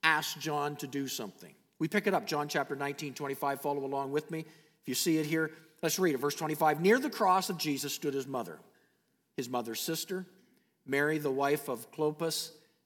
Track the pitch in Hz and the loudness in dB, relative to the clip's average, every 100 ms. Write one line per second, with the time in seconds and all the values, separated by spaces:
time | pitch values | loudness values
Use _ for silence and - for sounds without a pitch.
0 | 160 156 151 151 147 147 147 147 139 139 | 4 4 0 -6 -4 -2 -2 -4 -6 -4
1 | 135 - 107 - 87 - _ _ 156 208 | -4 -6 -8 -12 -20 -20 _ _ 0 2
2 | 202 185 113 147 143 151 135 139 139 143 | 2 0 0 -2 0 -2 -2 -2 -4 -4
3 | 147 127 143 135 143 135 147 143 135 139 | -8 -6 -6 -2 -2 -2 -2 -2 -2 -4
4 | 135 143 156 160 156 - _ _ - 123 | 0 -2 -2 -8 -8 -18 _ _ -6 0
5 | 180 160 151 160 156 - - _ 165 - | 2 2 2 0 0 -4 -20 _ -2 2
6 | 185 131 143 143 156 151 156 151 180 240 | 2 2 0 0 -4 4 4 6 6 6
7 | 269 - 202 185 180 175 151 139 143 - | 4 2 4 4 2 -2 -2 -2 -2 -2
8 | 143 139 131 135 92 78 - _ _ _ | -2 -2 -2 -4 -6 -10 -18 _ _ _
9 | _ _ _ - 123 123 117 113 - 160 | _ _ _ -8 -4 -4 -4 -4 -4 -4
10 | - 180 180 - _ _ _ _ - 139 | -4 -6 -6 -16 _ _ _ _ -2 2
11 | 147 156 147 135 139 147 147 120 - - | 2 2 0 2 2 2 -2 -8 -8 -2
12 | 151 151 165 - - - _ _ | -2 0 -2 -2 -6 -12 _ _